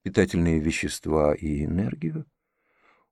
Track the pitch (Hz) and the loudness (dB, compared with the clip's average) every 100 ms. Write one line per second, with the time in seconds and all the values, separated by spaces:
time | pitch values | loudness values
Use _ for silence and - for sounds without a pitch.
0 | - 95 92 90 85 80 76 80 73 - | -2 2 2 2 2 2 0 -2 -4 -6
1 | - 78 76 73 78 73 76 85 113 - | -2 2 2 2 -2 -2 -2 -2 -2 -4
2 | - 156 - _ _ _ _ _ _ _ | -6 -6 -10 _ _ _ _ _ _ _
3 | _ | _